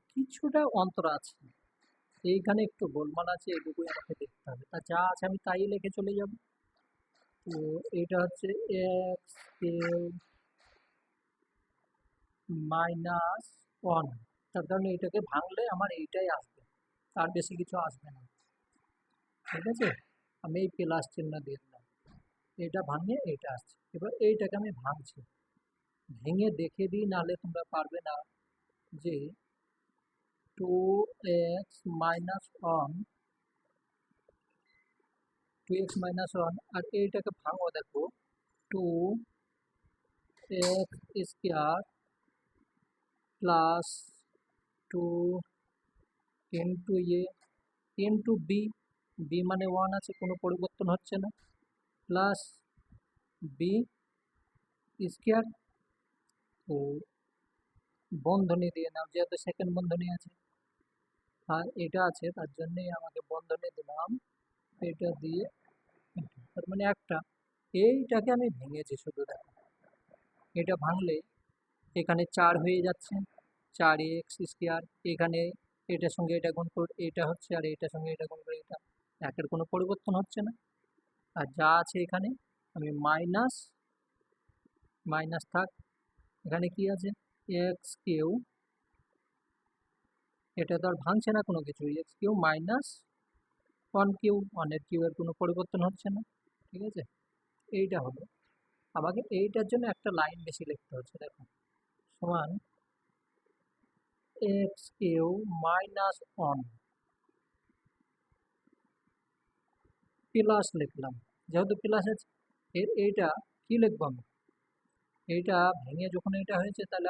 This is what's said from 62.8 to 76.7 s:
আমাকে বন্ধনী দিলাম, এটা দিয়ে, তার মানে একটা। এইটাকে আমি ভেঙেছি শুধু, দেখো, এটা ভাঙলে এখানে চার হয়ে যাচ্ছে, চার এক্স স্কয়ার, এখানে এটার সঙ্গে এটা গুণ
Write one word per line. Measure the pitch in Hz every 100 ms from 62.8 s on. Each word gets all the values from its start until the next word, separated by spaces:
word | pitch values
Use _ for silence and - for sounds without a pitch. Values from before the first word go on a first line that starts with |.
| 180 165
আমাকে | 165 - -
বন্ধনী | 160 165 160 - -
দিলাম, | 143 156 180 254 _ _ _ _ _ -
এটা | 175 160 175 143
দিয়ে, | 160 165 554 _ _ _ _ _ _ - - - -
তার | 180 180
মানে | 196 202
একটা। | 196 - 160 - _ _ _ _
এইটাকে | 185 220 269 254 226 233 247
আমি | 240 123
ভেঙেছি | 135 302 - -
শুধু, | - - 427
দেখো, | - - _ _ _ _ _ _ - _ _ _ 175
এটা | 170 170 156
ভাঙলে | 185 175 156 - _ _ _ _ _ _ 175
এখানে | 165 170 170 185
চার | 170 170
হয়ে | 175 180 180
যাচ্ছে, | - - 196 196 _ _ _ _ -
চার | 160 160 160 165
এক্স | - - 180
স্কয়ার, | - 170 165 170 _ 175
এখানে | 160 170 165 175 - _ _ -
এটার | 170 170 -
সঙ্গে | 165 170
এটা | 165 156
গুণ | 170